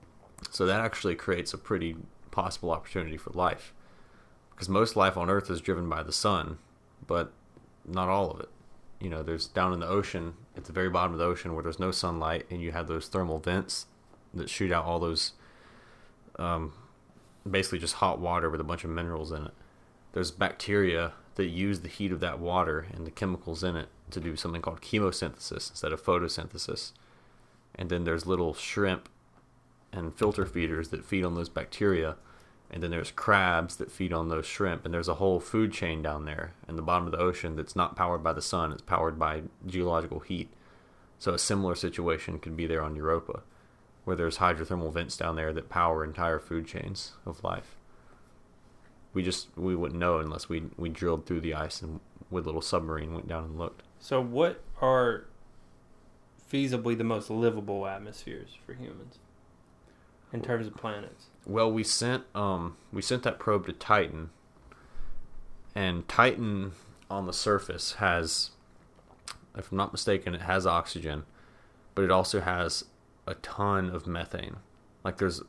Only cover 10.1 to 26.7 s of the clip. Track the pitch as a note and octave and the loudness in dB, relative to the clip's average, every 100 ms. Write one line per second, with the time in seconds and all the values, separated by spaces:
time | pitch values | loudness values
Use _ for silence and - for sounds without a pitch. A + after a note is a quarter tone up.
10.1 | F2+ E2+ - - - - E2+ F#2 F2 F2+ | -4 -6 -10 -16 -16 -6 0 2 4 2
11.1 | D#2+ E2+ F2 F2 D#2+ D#2+ D2+ F#2 F2+ F2+ | 2 2 0 -2 -4 -4 -2 0 0 -2
12.1 | E2 D#2 E2+ - F2 E2+ E2 D#2+ D#2+ - | 0 0 -2 -4 -6 -4 -4 -4 -4 -2
13.1 | F#2+ F2 D#2+ F2 F#2+ - - - - - | -2 0 0 0 0 0 -6 -8 -20 -20
14.1 | - - F2+ - - F#2+ E2+ D#2+ E2+ E2+ | -20 -12 -8 -6 -2 2 2 2 0 2
15.1 | E2 - - - - - - - - - | 0 -2 -4 -20 -20 -20 -20 -20 -20 -20
16.1 | - - - F2 E2 D#2 - - - - | -20 -18 -6 -2 -2 -4 -10 -20 -20 -20
17.1 | - - - G2+ F#2+ F#2 F2+ E2 - F#2+ | -20 -20 -14 0 0 2 -2 -2 2 2
18.1 | A#1+ E2+ F2 E2 D#2 D#2 E2+ E2+ E2 E2+ | 2 2 2 2 0 -2 -4 -4 -4 -2
19.1 | D#2+ D#2 D#2 D2+ - - - - - - | -4 -4 -6 -8 -12 -20 -20 -20 -20 -8
20.1 | F2+ F2 - G2 - - G#2 F#2 E2 E2 | -4 -2 0 0 0 2 6 6 4 0
21.1 | - - - F2+ E2+ G2+ F#2 E2+ - G2 | -4 -12 -2 0 2 0 0 -4 -4 -2
22.1 | E2+ F2 D2+ E2+ F2+ E2 D2+ F2+ E2+ E2 | 0 -2 -2 0 2 4 0 -4 -8 -10
23.1 | - F#2+ F2 - D#2+ F2+ E2 - - - | -4 -2 -2 -4 -2 0 -2 -6 -14 -10
24.1 | F#2 E2 D2+ F2 E2 E2 D#2+ - G#2+ G2 | -6 -4 -4 -4 -4 -6 -8 -2 2 2
25.1 | - E2+ - - - - - D#2 D#2 - | 2 -6 -6 -10 -8 -8 -6 -4 -2 4
26.1 | F2+ F2 - E2 - - | 4 4 -4 -8 -8 -6